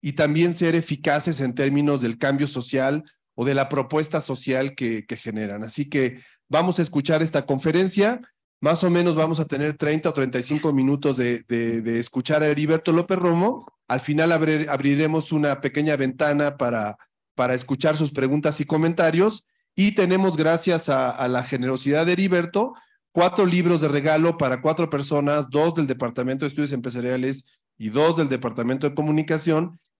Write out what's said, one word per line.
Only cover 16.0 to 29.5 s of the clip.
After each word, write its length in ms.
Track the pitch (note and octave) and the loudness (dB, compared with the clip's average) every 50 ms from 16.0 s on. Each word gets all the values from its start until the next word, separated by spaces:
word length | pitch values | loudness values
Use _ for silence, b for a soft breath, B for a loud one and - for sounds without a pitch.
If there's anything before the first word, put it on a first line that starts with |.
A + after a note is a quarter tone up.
| C3+ C3 B2+ B2+ D#3 D3 D3 D3 D3 D3 C#3+ | 0 -2 0 0 0 0 2 2 0 0 0
para, 400 | C#3 C3 A#2+ A#2 A2+ G#2+ G#2 G#2 b b b _ _ _ _ _ | -2 -2 -2 0 -2 -4 -4 -6 b b b _ _ _ _ _
para 180 | - B2+ B2 B2+ | -2 0 0 0
escuchar 460 | B2+ B2 - C#3 B2+ - D#3+ D#3 D3+ | -2 -2 -4 -4 0 0 0 2 2
sus 140 | D#3+ C#3+ - | -2 -2 -2
preguntas 500 | - C3 C3+ C#3 D3+ C#3+ D#3 D3+ - D3+ | -2 0 0 0 0 0 0 -2 -2 -4
y 20 | |
comentarios. 840 | - D#3+ D#3 D#3+ E3 E3+ E3+ F3 D#3+ D#3 E3+ F#3+ G#3+ A3 - _ _ _ _ _ _ _ | -2 0 0 0 0 2 2 2 2 4 4 2 2 0 -4 _ _ _ _ _ _ _
Y 160 | - F#3+ G3+ G3+ | 0 0 2 4
tenemos, 460 | - F#3+ F3+ F#3 F#3+ F#3+ F#3+ E3+ D#3 | 2 2 2 4 2 2 2 2 2
gracias 500 | D#3+ D#3 E3 E3 - F#3 F3 D#3+ - - | 2 2 2 2 2 0 0 0 0 0
a, 220 | C#3+ C3 C3 B2 | 0 0 0 -2
a 180 | A#2+ - C3+ B2 | -2 -2 -2 -2
la 140 | B2 B2 A#2+ | -2 -2 -2
generosidad 640 | - C#3 C3 B2 B2+ C3 B2+ - C#3 C#3+ D3+ E3 | -4 -6 -4 -2 -2 -4 -2 0 0 0 2 2
de 60 | E3+ F3+ | 2 2
Heriberto, 600 | F3+ F#3+ G3 F3+ F3 E3+ E3+ - G3+ A3 C4 B B B B B B B _ _ | 2 2 2 2 0 0 0 0 -2 -2 -2 B B B B B B B _ _
cuatro 340 | E3+ F3 F#3 F3+ G#3+ G3+ | 2 2 4 4 4 2
libros 340 | F3+ E3+ F3+ F3 F3 F3 D#3+ | 4 4 4 4 4 2 2
de 80 | D3+ D3+ | 2 2
regalo 500 | C#3 D3 C#3 D#3 D#3 D#3 D#3+ E3+ E3 D#3+ | 0 2 2 2 2 4 4 2 2 2
para 220 | D3 C3 B2+ B2 | 0 0 0 0
cuatro 300 | B2+ - D#3+ D#3+ E3+ D#3 | 0 0 0 0 -2 -2
personas, 580 | - C#3 C#3 C#3 D3+ D3 C#3+ C#3+ D3 D3+ C#3+ B2+ | -2 -4 -2 0 -2 0 0 2 0 0 -2 0
dos 260 | B2 D3 D#3 E3+ E3 | 0 2 2 2 2
del 120 | E3+ D#3 | 0 0
Departamento 580 | C3+ C3 B2+ B2+ A#2+ A#2 - B2+ C3 C3+ C3 D3+ | -2 -2 -4 -4 -6 -4 -4 -4 -4 -2 -2 -4
de 40 | C#3+ | -4
Estudios 240 | C3+ D3 D3 C#3+ C#3 | -2 -4 -4 -4 -4
Empresariales 720 | B2+ A#2 B2+ A#2 B2 A#2+ B2 B2+ B2+ B2+ C3 C3+ C3+ - b b b _ _ _ _ | -6 -6 -6 -6 -6 -4 -4 -2 -2 -2 -4 -4 -6 -10 b b b _ _ _ _
y 120 | A2 G#2+ | -8 -4
dos 260 | G#2+ C#3 D3+ E3 E3 | 0 2 4 4 4
del 120 | D#3+ D#3+ C#3 | 2 0 0
Departamento 600 | C3 B2 B2+ A#2+ G#2+ - A#2 A#2+ C3 C3 C#3 D3 | 0 -2 -4 -4 -4 -2 -2 -2 -2 0 -2 -2
de 60 | C#3+ | -2
Comunicación, 840 | D3+ D3+ D#3 D3+ D#3 D#3 D3+ D#3+ D#3 D3+ E3 | -2 -2 0 0 0 0 0 -2 -2 0 0